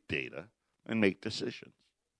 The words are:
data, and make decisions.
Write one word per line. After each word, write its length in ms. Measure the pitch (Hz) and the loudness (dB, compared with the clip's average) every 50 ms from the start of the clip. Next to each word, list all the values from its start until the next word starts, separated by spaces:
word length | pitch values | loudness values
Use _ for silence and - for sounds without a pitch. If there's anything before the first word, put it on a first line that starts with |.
| _ - | _ -4
data, 360 | 82 69 64 60 60 71 92 - _ _ _ _ _ _ - | -2 -2 -2 -4 -8 -10 -12 -12 _ _ _ _ _ _ -6
and 140 | - 113 113 | -2 2 6
make 220 | 104 98 - - | 6 6 4 4
decisions. 540 | - 113 - - - 123 - - - - _ _ _ _ _ _ _ _ _ | -6 -6 -4 -4 -4 -6 -6 -8 -14 -18 _ _ _ _ _ _ _ _ _